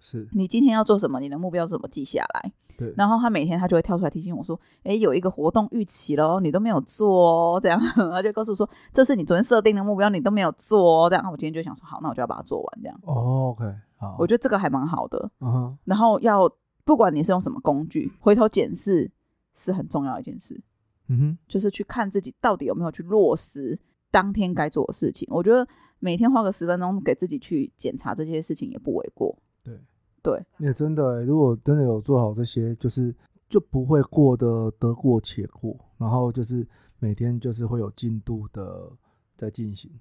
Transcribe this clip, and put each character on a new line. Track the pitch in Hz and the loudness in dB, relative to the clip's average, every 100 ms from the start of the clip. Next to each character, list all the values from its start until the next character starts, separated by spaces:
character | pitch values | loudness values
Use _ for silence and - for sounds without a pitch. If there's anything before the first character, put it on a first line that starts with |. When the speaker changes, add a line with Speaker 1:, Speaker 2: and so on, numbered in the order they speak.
Speaker 1:
是。 | - 113 110 | -12 -12 -6
Speaker 2:
你 | 202 185 | -2 0
今 | 226 | 4
天 | 277 | 4
要 | 220 | 4
做 | 214 208 | 4 4
什 | - | 4
么， | 131 | -4
你 | 143 | -6
的 | 143 | -6
目 | 180 | -4
标 | 170 | -4
是 | 165 | -4
什 | 170 | -6
么， | - | -8
记 | - | -10
下 | 135 - - | -6 -4 -4
来。 | - 190 - _ - | -6 -10 -14 _ -10
Speaker 1:
对。 | 117 - | -10 0
Speaker 2:
然 | 202 | 2
后 | 226 | 4
他 | 247 | 2
每 | 202 | 0
天 | 160 170 | 0 0
他 | 180 | 2
就 | 170 | 2
会 | |
跳 | - 175 | 2 0
出 | |
来 | 165 | -2
提 | 160 | -4
醒 | 165 170 | -8 -8
我 | |
说 | - 165 _ _ | -8 -10 _ _
：“诶， | - 208 | -4 2
有 | 208 | 2
一 | 135 | 2
个 | 180 | -2
活 | - 151 | -2 0
动 | 220 208 | 2 0
预 | 240 | -2
期 | 208 - - 147 | -4 -6 -4 0
咯， | 156 180 | 2 2
你 | 175 | 0
都 | 160 | 0
没 | 220 | 0
有 | 180 | -2
做 | - - 214 | -2 0 4
哦。” | 185 175 165 170 175 | 6 6 6 4 2
这 | - | 2
样， | 175 233 | 2 2
<laughs> | - 185 | 0 0
他 | 175 | 0
就 | 196 | -2
告 | 208 | -2
诉 | 220 | -4
我 | 196 | -2
说 | 202 - _ | -4 -4 _
：“这 | - | 2
是 | 262 | 4
你 | 262 | 4
昨 | 151 175 | 2 2
天 | |
设 | - 233 | 4 4
定 | 214 | 4
的 | 208 | 2
目 | 196 | -2
标， | 202 202 | 2 2
你 | 196 | 2
都 | 196 | 0
没 | 208 | 0
有 | 180 | 0
做 | - - 214 175 160 | -4 2 6 8 8
哦。” | 170 | 6
这 | |
样， | 180 190 | 4 0
我 | 151 | -6
今 | 156 | -6
天 | |
就 | 160 | -6
想 | 165 - | -8 -12
说 | - | -14
：“好， | - | -10
那 | 156 | -8
我 | |
就 | - | -4
要 | 120 | -4
把 | |
它 | - | -6
做 | - - | -6 -8
完。” | - - | -8 -12
这 | - | -16
样。 | - | -14
Speaker 1:
哦， | 180 135 120 131 131 113 | -6 -2 0 0 -2 -4
OK， | 113 98 _ _ | -8 -8 _ _
好。 | 98 95 | -12 -4
Speaker 2:
我 | 170 | 0
觉 | |
得 | 233 | 2
这 | 262 | 2
个 | 202 | 0
还 | 196 | 0
蛮 | 131 | -2
好 | 143 170 60 | -4 -4 -6
的。 | - - _ | -6 -10 _
Speaker 1:
嗯 | 127 | -2
哼。 | 127 123 135 | -2 -2 -10
Speaker 2:
然 | - 196 | -4 2
后 | 226 208 | 4 4
要， | 226 202 180 _ _ _ | 2 4 2 _ _ _
不 | - 311 | 2 4
管 | 196 | 6
你 | 147 | 4
是 | 151 | 0
用 | 185 | 0
什 | 220 | -2
么 | - | -4
工 | - 143 160 | -2 -2 -2
具， | 156 - - | -6 -6 0
回 | - | 4
头 | 208 220 | 6 4
检 | 202 - | 2 -2
视 | 170 - 180 - _ _ _ _ | -2 0 0 0 _ _ _ _
是 | - - | -14 -6
很 | 185 - | -6 -4
重 | 156 | -6
要 | 139 | -4
的 | 123 | -8
一 | |
件 | - - | -10 -16
事。 | - - - _ _ _ _ | -16 -18 -20 _ _ _ _
Speaker 1:
嗯 | 123 | 0
哼。 | 147 165 _ | 0 -2 _
Speaker 2:
就 | 190 | -2
是 | 202 | -2
去 | - | -4
看 | 208 - 202 | -10 -6 -4
自 | 196 | -4
己 | - - | -6 -4
到 | 233 190 | -2 0
底 | 131 | -2
有 | |
没 | 98 | -4
有 | 170 | -4
去 | 147 | -6
落 | 170 214 170 | 0 4 4
实 | - - 143 135 143 _ _ _ | 2 -2 -6 -8 -8 _ _ _
当 | 202 196 | 0 2
天 | 202 185 | -2 -2
该 | 175 151 | -2 -2
做 | 156 - | -2 -4
的 | |
事 | - 165 | -2 -4
情。 | - - | -4 -6
我 | - | -2
觉 | 175 | 4
得 | 240 254 _ _ _ | 4 2 _ _ _
每 | 185 175 | -6 0
天 | 233 | 2
花 | 262 | 2
个 | 208 | 0
十 | 196 170 | -2 -2
分 | 180 | -2
钟 | 180 190 | -2 -2
给 | - | -2
自 | 160 180 | -2 -2
己 | 151 | -6
去 | - 160 - _ | -4 -4 -4 _
检 | - - | -8 -8
查 | - | -8
这 | - | -8
些 | 156 165 | -6 -6
事 | 160 | -6
情 | 156 - | -8 -8
也 | - | -10
不 | - | -6
为 | 95 - | -6 -6
过。 | _ 101 - _ _ | _ -6 -6 _ _
Speaker 1:
对。 | - 113 _ _ _ _ | -20 -20 _ _ _ _
Speaker 2:
对。 | - 127 - _ | -4 -4 -6 _
Speaker 1:
也 | 147 | -4
真 | 127 151 | -2 -2
的 | 156 135 120 | 0 0 -2
欸， | |
如 | 120 151 | 0 2
果 | 139 117 | 4 2
真 | - 147 | 2 2
的 | |
有 | 131 110 | 2 0
做 | 107 135 | 2 2
好 | 113 | 2
这 | 107 | -2
些， | 120 - 113 117 | -4 -2 -4 -2
就 | 123 | -4
是， | - 123 117 _ _ _ | -2 -4 -4 _ _ _
就 | 208 | -2
不 | - 135 | 0 -4
会 | 131 151 | 2 2
过 | 131 - 143 123 | 2 4 4 4
得 | 120 113 110 - | 2 0 -2 -2
得 | 117 | -2
过 | 117 135 117 | 0 2 2
且 | - - 95 | 0 -10 -12
过， | - 113 - _ _ | -10 -12 -12 _ _
然 | 117 | -2
后 | 123 123 | 0 0
就 | 117 | -2
是 | 113 123 117 _ _ _ | -4 -6 -6 _ _ _
每 | 113 | -4
天 | 104 120 120 | -2 -2 -2
就 | 123 | -4
是 | 113 117 | -6 -4
会 | 120 | -4
有 | 101 | -6
进 | - 117 110 | -6 -6 -6
度 | 101 113 107 | -6 -8 -8
的 | - 95 90 87 - _ _ _ _ | -12 -14 -14 -18 -20 _ _ _ _
在 | 110 | -10
进 | 104 107 | -8 -10
行。 | 98 - 147 | -10 -16 -20